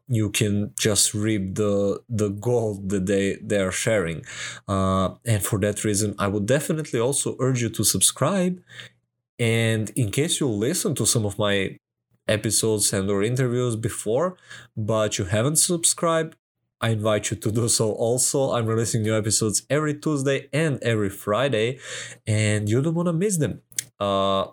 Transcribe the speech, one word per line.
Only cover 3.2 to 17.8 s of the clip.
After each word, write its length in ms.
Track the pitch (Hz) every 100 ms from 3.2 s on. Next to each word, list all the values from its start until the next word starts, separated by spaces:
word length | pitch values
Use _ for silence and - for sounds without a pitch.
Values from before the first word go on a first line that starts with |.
| 98 -
they 180 | 113 104
are 120 | 92
sharing. 520 | 90 - 107 82 82 - - - - -
Uh, 480 | 98 95 95 92 - -
and 180 | 107
for 160 | - 104
that 240 | 104 101
reason, 320 | 110 101 107 95
I 100 | 98
would 200 | 104 101
definitely 520 | 139 - 160 151 120
also 360 | 117 139 131 -
urge 220 | 127 127
you 80 | 117
to 140 | -
subscribe. 800 | 107 - - - 143 202 180 185 - - - _ _ _ _ -
And 540 | 117 113 113 110 107 -
in 160 | 107
case 280 | 113 160 -
you 80 | 147
listen 480 | 104 113 185 214 135
to 100 | 113
some 200 | 120 104
of 120 | -
my 400 | 104 101 92 - _ _ _ _ -
episodes 680 | 107 110 104 113 107 104
and 160 | 104 95
or 140 | 101
interviews 520 | 104 127 127 120 123 110
before, 600 | 110 - 101 120 175 180 - - - -
but 420 | 107 110 107 -
you 80 | 95
haven't 320 | 107 127 156
subscribed, 800 | - 170 170 - 170 165 165 - _ _ _ _
I 80 | 113
invite 420 | 110 110 107 -
you 60 | 104
to 140 | 117
do 180 | 113 113
so 240 | -